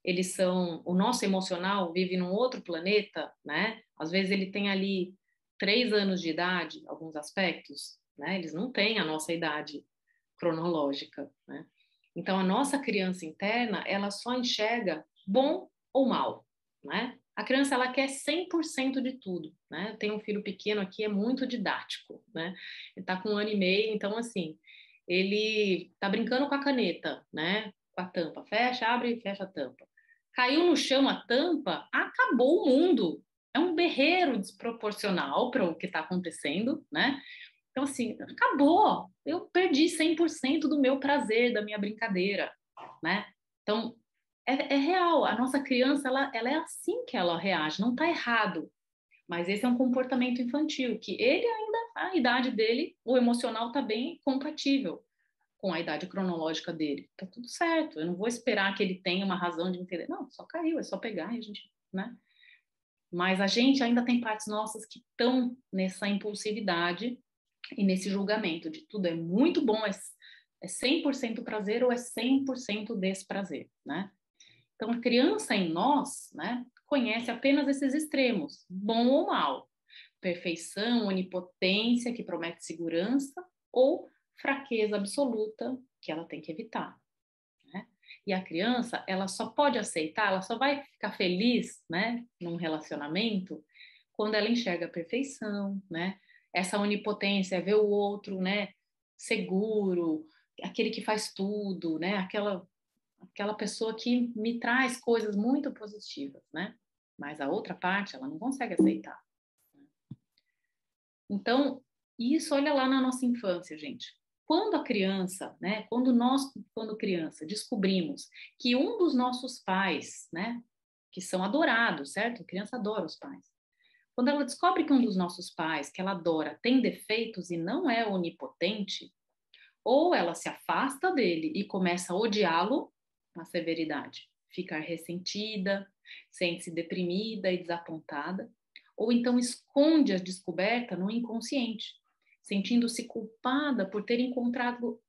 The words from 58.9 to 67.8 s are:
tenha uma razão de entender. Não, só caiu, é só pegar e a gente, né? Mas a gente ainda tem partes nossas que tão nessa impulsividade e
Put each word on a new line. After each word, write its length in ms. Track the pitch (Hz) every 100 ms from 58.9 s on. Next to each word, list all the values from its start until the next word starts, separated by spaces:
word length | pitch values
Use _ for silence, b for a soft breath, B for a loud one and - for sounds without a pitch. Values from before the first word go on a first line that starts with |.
| 185
tenha 220 | - 185
uma 140 | 196 180
razão 340 | 175 165 180
de 80 | 180
entender. 300 | 185 175 -
Não, 200 | 349 294
só 140 | -
caiu, 340 | - 330 320 320
é 60 |
só 140 | 202 190
pegar 360 | - 196 165
e 40 | 233
a 40 |
gente, 300 | 208 202 - _ _
né? 220 | 185 220 - b b b b _ _ _ _ _
Mas 300 | 175 185 190
a 80 | 196
gente 340 | 226 254 269
ainda 220 | 233 240
tem 160 | 240 240
partes 260 | 226 214 -
nossas 400 | 214 214 220 -
que 160 | - - -
tão 400 | 240 262 247 - _
nessa 340 | 190 185 - 202
impulsividade 1120 | 202 214 208 214 214 196 170 175 175 233 247 _ _ _ _ -
e 60 | -